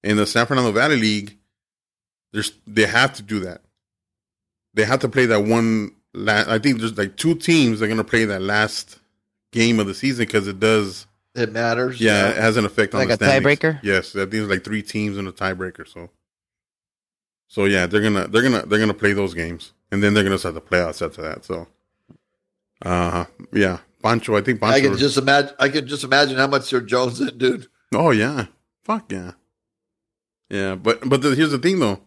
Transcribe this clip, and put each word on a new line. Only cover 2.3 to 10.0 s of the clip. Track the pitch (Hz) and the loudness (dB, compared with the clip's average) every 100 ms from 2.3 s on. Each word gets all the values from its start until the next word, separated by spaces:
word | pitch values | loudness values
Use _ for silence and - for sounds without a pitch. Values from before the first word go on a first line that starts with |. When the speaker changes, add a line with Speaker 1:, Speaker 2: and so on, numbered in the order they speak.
Speaker 1:
there's, | 107 107 - - | -6 -6 -10 -4
they | 107 104 | 0 2
have | 117 135 | 2 0
to | - | -2
do | 101 107 | -8 -6
that. | 92 87 _ _ _ _ _ _ _ _ _ _ _ | -6 -12 _ _ _ _ _ _ _ _ _ _ _
They | 104 | -2
have | 107 135 | 0 0
to | 127 | 0
play | 135 123 | 2 4
that | 110 104 | 4 4
one | 113 113 110 104 _ _ | 2 2 0 -4 _ _
la-, | 98 101 107 - | -6 0 0 2
I | 113 | 0
think | 139 117 | 0 0
there's, | 110 104 | -4 -4
like, | 101 - | -6 -2
two | 160 165 | -2 0
teams | - 165 123 107 | 2 4 4 2
that | 107 | -2
are | |
gonna | 113 | -2
play | 107 117 110 | 0 0 0
that | 98 | -2
last | 95 104 107 - - - _ _ _ _ _ | 0 0 0 -4 -14 -20 _ _ _ _ _
game | 117 113 113 | 0 2 2
of | 101 | 0
the | |
season | 92 | -2